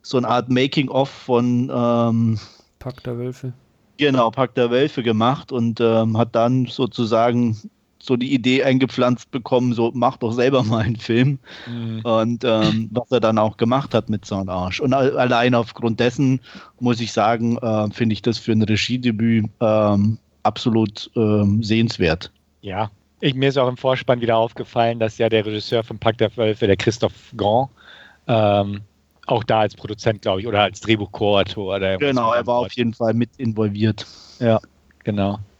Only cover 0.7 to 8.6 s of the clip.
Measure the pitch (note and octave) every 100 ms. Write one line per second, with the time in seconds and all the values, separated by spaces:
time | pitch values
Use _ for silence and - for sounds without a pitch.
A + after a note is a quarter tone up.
0.7 | D#3 C3 C3 C3+ - - A#2+ B2 B2 C3+
1.7 | B2 A#2+ A#2 A#2 A2+ A2+ A2 - - _
2.7 | _ B2+ B2+ B2+ A#2+ B2 B2+ C3 A#2 _
3.7 | _ _ - D3 C3 A2+ A#2+ B2+ - A#2+
4.7 | B2 D3+ - A#2 A2 A#2 C#3+ - B2+ A#2
5.7 | A2+ A#2 A2+ A2+ A2 A#2 A#2 A#2+ B2+ A#2+
6.7 | - B2 - A2+ A2+ A#2+ A#2+ A#2+ G#2+ G#3
7.7 | _ _ _ - B2 B2+ C#3 B2 C3